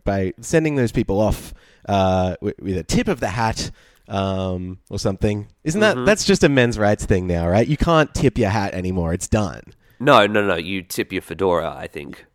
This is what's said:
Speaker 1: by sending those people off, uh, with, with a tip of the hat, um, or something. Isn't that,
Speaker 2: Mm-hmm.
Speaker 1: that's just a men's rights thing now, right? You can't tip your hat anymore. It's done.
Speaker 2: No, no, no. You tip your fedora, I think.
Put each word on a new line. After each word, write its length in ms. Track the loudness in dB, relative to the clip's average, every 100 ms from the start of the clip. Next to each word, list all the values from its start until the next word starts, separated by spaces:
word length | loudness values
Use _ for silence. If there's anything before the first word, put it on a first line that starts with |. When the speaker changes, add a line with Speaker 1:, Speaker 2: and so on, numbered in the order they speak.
Speaker 1:
by 280 | -2 -2 -2 -6
sending 360 | -2 0 2 0
those 140 | 0
people 300 | 0 0 2
off, 320 | 0 -2 -8 -20 _ _ -2
uh, 500 | 0 2 2 0 -2
with, 180 | -6 -6
with 180 | -6 -6
a 40 |
tip 240 | -2 0 0
of 120 | -2
the 80 | -4
hat, 420 | -2 -2 -2 -8 -12 _ _ -8
um, 680 | -4 -2 -2 -4 -4 -8 -12 -12
or 100 | -6
something. 500 | -4 -2 -2 -2 -8 _
Isn't 180 | -4 0
that, 140 | 2 2
Speaker 2:
Mm-hmm. 100 | 2
Speaker 1:
that's 180 | 2
just 180 | 2 4
a 40 | 4
men's 300 | 4 4 4
rights 260 | 2 2
thing 220 | 0 0 0
now, 200 | 0 2
right? 200 | 2 2
You 80 | 0
can't 380 | 2 2 2
tip 240 | 0 0 2
your 100 | 0
hat 240 | 0 -2
anymore. 400 | -4 -4 -2 -2
It's 160 | -2 0
done. 320 | 0 0 -6 -18 -20 _ -4
Speaker 2:
No, 280 | 4 6 6
no, 180 | 4 2
no. 80 |
You 280 | 0 -2 -6
tip 300 | -6 -8 -6
your 80 | -6
fedora, 520 | -8 -2 0 0 -2 -8
I 120 | -12
think. 360 | -14 -16 -18 -16